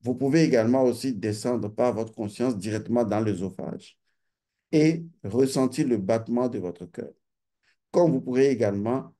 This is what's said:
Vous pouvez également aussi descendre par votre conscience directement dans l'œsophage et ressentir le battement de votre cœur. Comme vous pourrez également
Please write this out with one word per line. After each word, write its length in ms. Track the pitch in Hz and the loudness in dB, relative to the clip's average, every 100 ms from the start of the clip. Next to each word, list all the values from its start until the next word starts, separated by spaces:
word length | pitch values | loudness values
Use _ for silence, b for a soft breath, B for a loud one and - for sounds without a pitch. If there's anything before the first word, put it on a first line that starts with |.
Vous 140 | 120 | -4
pouvez 280 | 120 135 156 | -2 0 4
également 420 | 160 120 110 131 | 4 4 4 4
aussi 280 | 131 113 135 | 2 2 -4
descendre 560 | 110 107 104 120 120 104 | -4 -4 -4 -2 -2 -4
par 240 | 107 123 | 0 0
votre 220 | 110 113 | 0 -6
conscience 420 | 113 104 - 123 107 | -6 -10 -2 -2 -2
directement 480 | 101 107 - 117 | -4 -6 -2 0
dans 160 | 110 104 | 0 0
l'œsophage 800 | 110 92 95 - - - - _ _ _ _ _ _ _ _ | 0 -2 -6 -8 -10 -10 -14 _ _ _ _ _ _ _ _
et 320 | 160 156 165 - _ | 2 4 2 -6 _
ressentir 640 | 101 117 131 135 131 - 139 | -4 2 2 2 0 0 0
le 120 | 113 | 0
battement 500 | 95 113 113 120 123 | 2 -2 0 -2 -2
de 100 | 110 | -2
votre 280 | 90 85 - | -8 -10 -14
cœur. 260 | - 71 - _ _ _ _ _ _ _ | -12 -14 -14 _ _ _ _ _ _ _
Comme 200 | - 175 | 2 4
vous 120 | 135 | 2
pourrez 260 | 127 123 139 | -2 2 2
également 680 | 123 107 101 104 131 131 _ | 4 0 0 -2 -4 -6 _